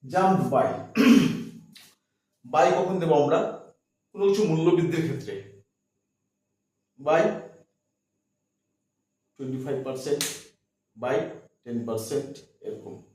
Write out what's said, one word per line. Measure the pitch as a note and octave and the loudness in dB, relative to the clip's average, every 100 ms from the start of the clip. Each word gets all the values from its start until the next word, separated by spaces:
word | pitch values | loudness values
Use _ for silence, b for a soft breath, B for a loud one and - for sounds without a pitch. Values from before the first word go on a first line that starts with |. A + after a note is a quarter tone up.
জাম্প | C3 F3+ F#3+ D#3+ B2+ | -2 2 4 4 2
বাই। | C3 - - - - | 0 0 -4 -6 2
<clears throat> | - C4+ - - - - - - - _ _ _ _ _ A#2+ | 8 8 6 -2 -10 -16 -20 -20 -20 _ _ _ _ _ -4
বাই | D3 F3 F3+ | 2 4 2
কখন | - F3+ | 0 -2
দেবো | E3 D3 | 2 4
আমরা? | C#3+ E3 A3 - - _ _ _ _ | 4 2 -2 -6 -16 _ _ _ _
কোনো | - G3 | 0 2
কিছু | G3+ | 2
মূল্য | G#3 D#3+ E3 E3+ | 2 2 4 2
বৃদ্ধির | - D#3+ C3+ | 2 -2 -4
ক্ষেত্রে। | - - - - - _ _ _ _ _ _ _ _ _ _ _ _ _ _ | -6 -10 -12 -14 -20 _ _ _ _ _ _ _ _ _ _ _ _ _ _
বাই | C#3+ D#3+ C#3+ G2+ - - _ _ _ _ _ _ _ _ _ _ _ _ _ _ _ _ _ _ | 0 2 2 -2 -12 -20 _ _ _ _ _ _ _ _ _ _ _ _ _ _ _ _ _ _
টোয়েন্টি | C3 C3 | -10 -10
ফাইভ | C3+ C3 | -6 -8
পার্সেন্ট, | C3 C3 D3 C#3+ - - - _ _ _ _ A2 | -6 -10 -4 -4 -4 -6 -18 _ _ _ _ -10
বাই | B2 C#3+ - - - _ | -4 -4 -4 -12 -20 _
টেন | A#2+ A#2 A#2 | -10 -8 -6
পার্সেন্ট, | A2 - C#3 - - - _ | -8 -6 -6 -8 -16 -20 _
এরকম। | G#2+ G#2 G2 G2 - | -14 -14 -16 -18 -20